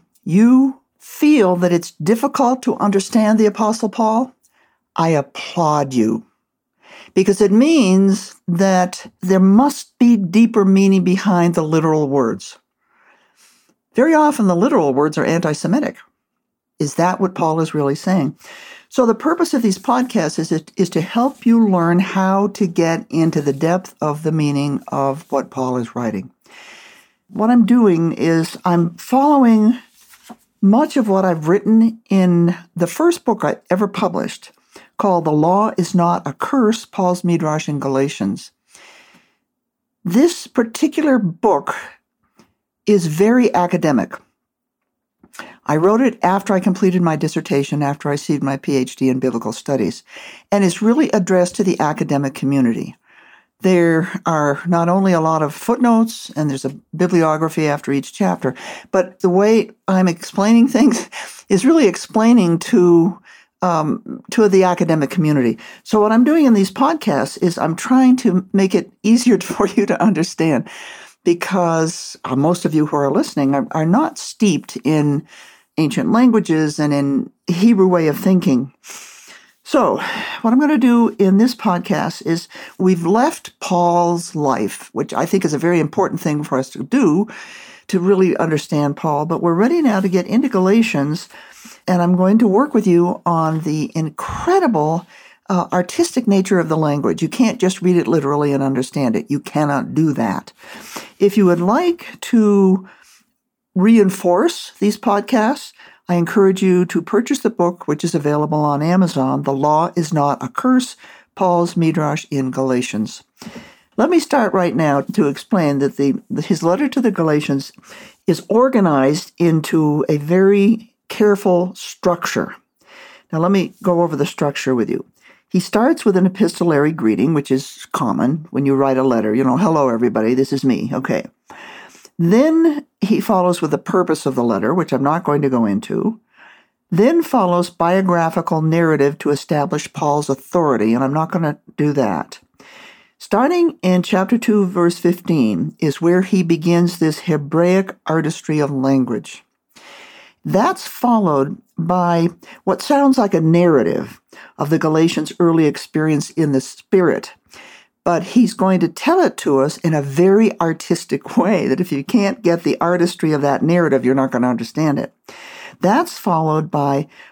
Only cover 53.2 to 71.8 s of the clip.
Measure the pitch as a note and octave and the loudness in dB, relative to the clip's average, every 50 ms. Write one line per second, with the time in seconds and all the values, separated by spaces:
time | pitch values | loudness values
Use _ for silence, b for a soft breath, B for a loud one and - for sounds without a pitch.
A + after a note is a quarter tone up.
53.2 | b b b b b b b _ - F#3+ F#3 F3 E3+ E3 E3 E3 E3 F#3 - F#3+ | b b b b b b b _ 0 2 2 4 4 2 2 0 0 -2 -6 -8
54.2 | - E3+ E3 D#3 D3 D3 C#3+ D3 - E3+ F3+ E3+ E3+ E3+ F3 G3 F#3+ F#3+ F3+ E3 | -4 -2 -2 0 0 0 -2 -2 -2 -2 0 0 0 2 0 2 2 2 2 2
55.2 | D#3+ D#3+ D#3+ D#3+ D#3 C#3+ D3+ - - - A#3 - B3 A#3+ A#3 A3+ A3+ A3+ A3+ - | 2 0 0 0 -2 -4 -6 -8 -4 -4 -2 0 2 2 4 2 2 0 -4 -12
56.2 | - - - D#3 D3+ D3 C3+ C3+ - C#3 C#3+ - _ _ - D#3+ F3+ F3 F#3+ E3+ | -16 -12 -8 -4 -4 -4 -4 -4 -6 -8 -10 -10 _ _ -4 -2 -2 0 2 2
57.2 | E3 D#3+ D#3 D3+ D#3+ D#3 - - D#3+ D3+ C#3+ D3 - - C#3 C#3 B2+ - - - | 2 2 0 0 -2 -4 -2 -2 -2 -2 -2 -4 -4 -4 -4 -4 -4 -6 -6 -4
58.2 | - F#3+ - - - C3 B2+ B B B B B B B - F#3+ F3+ F3+ - _ | -2 -2 -2 -2 -4 -6 -6 B B B B B B B -2 -2 -2 -2 -4 _
59.2 | - F3+ F3 F#3 G3+ G#3+ A3+ A3+ - - - _ - - F#3+ F#3 F#3 F3+ E3+ F3 | -2 0 2 2 2 4 2 2 0 -2 -8 _ -4 -2 0 2 2 2 0 -4
60.2 | - - - - G3 G#3+ A3+ A#3 A#3 C4+ - G#3+ A3+ C4+ A#2 A2+ - - - - | -10 -10 -4 -2 2 4 6 6 4 4 4 4 4 4 2 0 -6 -10 -14 -16
61.2 | - - - - - - G3+ F#3 F#3+ C4 E4 E4 C#4 G3 F3 - - - - A3 | -16 -16 -18 -14 -6 -2 0 2 4 4 4 4 4 2 0 -2 -8 -4 -2 2
62.2 | A3 A3+ A#3+ A#3+ F#3 E3+ E3 E3 - - - F3 F3+ F3 E3+ E3+ E3 G3 F#3 - | 4 4 6 6 4 4 2 0 -2 0 2 4 6 6 6 6 4 2 -2 -6
63.2 | b b b b b b b - - F#3 E3+ D#3+ D3+ C#3+ - - - - C2+ - | b b b b b b b -4 -2 -2 0 0 -2 -2 -4 -6 -8 -12 -16 -16
64.2 | - - - - G#3+ G3+ F#3+ F#3+ F#3 F#3 F3 - F3+ D#3+ D#3+ D#3+ C#3+ C3+ - - | -14 -8 0 2 2 4 6 4 4 4 2 0 0 0 0 0 0 -2 0 0
65.2 | D#3 D3+ D3+ C#3+ B2 A#2 A2+ B B B B B B - - G#3+ G#3 G#3+ A3 A3+ | 0 2 2 2 2 0 -2 B B B B B B -2 0 2 2 4 4 4
66.2 | B3+ D4 D4+ E4 D4+ C4 A3+ G3+ G3 F#3+ - - C4+ D4 E4 D4+ - A3 D3+ C3+ | 4 4 4 4 4 4 4 4 2 0 0 -2 -2 0 0 -2 -2 -2 -2 -2
67.2 | A2+ - - - - F#3 E3+ - - D#3 E3 F3 - - B3+ B3+ C4 B3+ B3+ B3+ | -2 -4 -4 -2 -2 -2 -2 -2 -4 -4 -4 -4 -2 0 2 4 4 4 4 4
68.2 | - A3 F3 F3+ F#3 - - G3+ F#3+ F#3+ - F#3+ E3+ - _ _ - G#3 A3+ A#3+ | 2 0 0 0 -2 -2 0 0 0 2 0 0 -2 -4 _ _ 0 2 2 2
69.2 | - A#3+ A3 - - - - - - - - - - - E3+ - - - F3+ D#3 | 4 2 2 2 0 -4 -4 -2 -2 -2 0 0 0 0 0 0 0 0 0 0
70.2 | E3 - - - D#3+ E3 D3 A#2 - B B B B B B B B B B B | -2 -4 -4 -2 -2 0 0 -2 -4 B B B B B B B B B B B
71.2 | - - F3 E3+ - - F#3 G3 F3+ E3+ E3 E3 | -2 -2 -2 -2 -2 -4 -2 -2 0 0 0 0